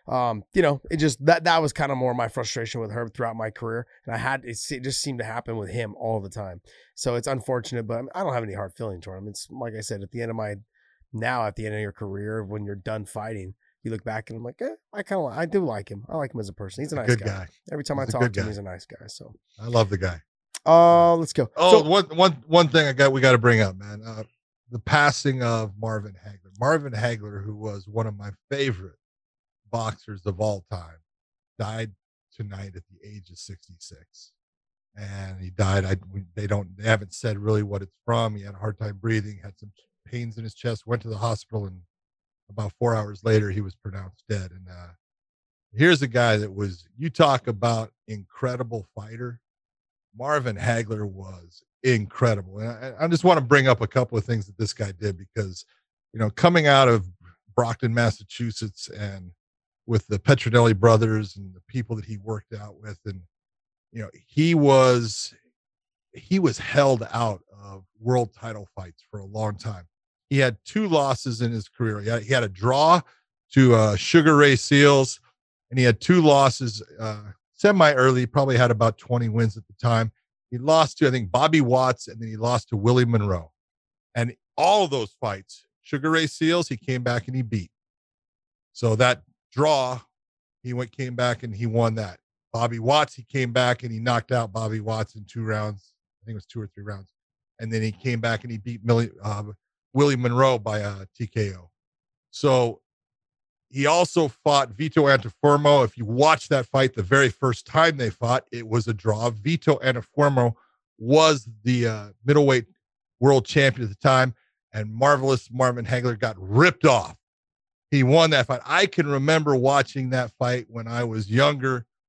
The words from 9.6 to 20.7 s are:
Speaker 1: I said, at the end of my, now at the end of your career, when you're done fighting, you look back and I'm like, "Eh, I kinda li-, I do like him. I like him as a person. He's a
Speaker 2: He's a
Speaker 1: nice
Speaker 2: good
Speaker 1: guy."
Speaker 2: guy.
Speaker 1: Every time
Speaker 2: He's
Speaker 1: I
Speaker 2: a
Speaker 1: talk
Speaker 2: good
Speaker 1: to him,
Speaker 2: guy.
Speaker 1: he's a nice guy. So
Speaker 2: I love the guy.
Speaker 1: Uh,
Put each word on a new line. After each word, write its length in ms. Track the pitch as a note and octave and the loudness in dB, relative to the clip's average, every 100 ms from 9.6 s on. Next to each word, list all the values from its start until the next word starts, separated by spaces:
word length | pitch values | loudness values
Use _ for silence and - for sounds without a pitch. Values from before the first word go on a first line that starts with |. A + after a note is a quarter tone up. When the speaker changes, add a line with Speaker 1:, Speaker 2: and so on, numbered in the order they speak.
| A#2 A2 | -12 -12
Speaker 1:
I 60 | |
said, 200 | G#2 G#2 | -12 -12
at 80 | G2 | -12
the 100 | A#2+ | -10
end 80 | A#2 | -8
of 80 | A2+ | -8
my, 180 | G#2+ G2+ - _ _ _ _ | -8 -10 -16 _ _ _ _
now 340 | A2+ A2+ B2+ G#2+ | -8 -6 -4 -6
at 100 | G2+ | -6
the 80 | G#2+ | -8
end 80 | G#2+ | -8
of 60 | |
your 100 | G#2 | -8
career, 500 | - G#2 G2 G#2 A2 G2 | -10 -12 -10 -8 -8 -8
when 180 | G#2+ G2+ | -10 -10
you're 100 | G2+ | -12
done 280 | G#2 A2 | -10 -10
fighting, 520 | G2 A2 A2 G#2+ F#2 - _ _ | -10 -12 -12 -12 -14 -18 _ _
you 60 | A#2 | -10
look 120 | A2 A#2 | -10 -8
back 240 | A2 - | -10 -12
and 80 | A2+ | -14
I'm 60 | A#2+ | -14
like, 160 | C#3+ | -12
"Eh, 140 | C4+ D#4+ _ | -12 -12 _
I 100 | G#3 | -14
kinda 200 | G3 G3 | -6 -6
li-, 100 | D3 C#3 | -4 -6
I 100 | E3+ | -4
do 200 | G3+ D#3+ | -2 -2
like 240 | G#2 G2 | -6 -10
him. 160 | G#2 A#2 | -14 -10
I 80 | D#3+ | -8
like 160 | C#3 | -8
him 60 | A#2 | -8
as 80 | G2+ | -12
a 40 | |
person. 300 | - G2 - D3 | -12 -14 -10 -8
He's 80 | |
a 20 | D3 | -4
Speaker 2:
He's 80 | |
a 40 | A#2 | -2
Speaker 1:
nice 80 | A#2 | -2
Speaker 2:
good 80 | G#2 | -2
Speaker 1:
guy." 120 | G2 | -10
Speaker 2:
guy. 80 | F2+ _ - | -12 _ -14
Speaker 1:
Every 100 | D3+ | -10
time 140 | C#3+ C#3 | -6 -6
Speaker 2:
He's 80 | B2+ | -4
Speaker 1:
I 40 | |
Speaker 2:
a 20 | |
Speaker 1:
talk 80 | B2 | -2
Speaker 2:
good 120 | B2 G2 | -2 -2
Speaker 1:
to 40 | |
him, 40 | A2 | -6
Speaker 2:
guy. 40 | |
Speaker 1:
he's 60 | G2+ | -8
a 40 | |
nice 220 | G2 F2+ - | -12 -16 -18
guy. 220 | - G#2 | -20 -20
So 260 | - - - _ - | -20 -20 -20 _ -16
Speaker 2:
I 80 | A#2 | 0
love 220 | A#2 G2+ | 2 2
the 80 | G2 | 0
guy. 240 | F#2 E2+ - _ _ - | -4 -8 -16 _ _ -4
Speaker 1:
Uh, 480 | - | 6